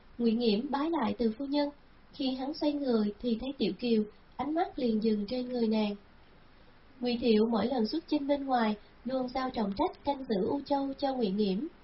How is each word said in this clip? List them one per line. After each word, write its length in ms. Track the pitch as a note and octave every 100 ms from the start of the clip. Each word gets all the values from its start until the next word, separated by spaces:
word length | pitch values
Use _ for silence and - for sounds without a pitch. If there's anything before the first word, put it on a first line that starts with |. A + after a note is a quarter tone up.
| - -
Ngụy 140 | A#3
Nghiễm 400 | A3+ A#3 G3+ C4
bái 180 | C4 D#4+
lại 260 | D#4+ G#3+ G#3
Từ 160 | A3+ A3
phu 80 | C#4
nhân. 240 | D4 C#4+ - - - -
Khi 220 | - C4 C4
hắn 180 | C#4
xoay 200 | D#4+ D4
người 400 | C#4+ C4+ A3+ G#3 -
thì 160 | B3 A3+
thấy 120 | C4 C#4
Tiểu 160 | G3+ G3
Kiều, 240 | A#3+ A3 G#3 - - -
ánh 180 | C#4+
mắt 260 | D#4+ G4 -
liền 240 | A#3+ A3
dừng 220 | A3 G#3 G3+
trên 200 | B3+ B3
người 180 | B3 A3+
nàng. 280 | A3 G#3 G3+ - - - - - - - - - -
Ngụy 180 | B3 A#3
Thiệu 260 | B3 G#3+ A#3
mỗi 200 | A3 A#3
lần 180 | C4 A3
xuất 180 | D#4+ -
chinh 200 | D4 C#4
bên 180 | C#4+ C4+
ngoài, 300 | B3 G#3+ G#3 - - A#3+
luôn 220 | C4 B3
giao 220 | C4 B3+
trọng 240 | A#3+ G3 G3+
trách 260 | F#4 -
canh 220 | C#4+ C#4 C4+
giữ 180 | G3+ G#3
U 140 | C#4+ -
Châu 280 | C#4 C#4
cho 200 | C4+ C4+
Ngụy 180 | C4 G#3
Nghiễm, 280 | G3+ G3+ F#3 D#4+ -